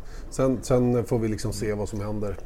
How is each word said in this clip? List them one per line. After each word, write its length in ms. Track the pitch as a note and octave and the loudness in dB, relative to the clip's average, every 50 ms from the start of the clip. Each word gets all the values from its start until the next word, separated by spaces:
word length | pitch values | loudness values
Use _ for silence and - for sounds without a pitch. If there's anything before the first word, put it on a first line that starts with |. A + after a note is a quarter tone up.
| - - - - - - | -10 -10 -10 -10 -10 -6
Sen, 280 | - - C3+ C3 B2+ G2+ | -2 0 2 2 2 0
sen 440 | - - C3 B2+ B2 B2 B2 A#2+ G#2+ | 2 2 4 4 6 4 4 2 2
får 140 | - C3 A2+ | 2 2 2
vi 80 | A2+ | 2
liksom 260 | A2 G#2 F#2+ - G#2+ G2 | 0 0 0 -2 -2 -2
se 200 | - A2+ G#2+ G#2 | -2 -2 -2 0
vad 160 | G#2 G#2 - | -2 -2 -4
som 100 | A2 G2+ | -4 -4
händer. 360 | G2+ G#2 G#2+ G#2 G2+ G2+ F#2+ - - | -4 -2 -2 -2 -2 -2 -2 -4 -2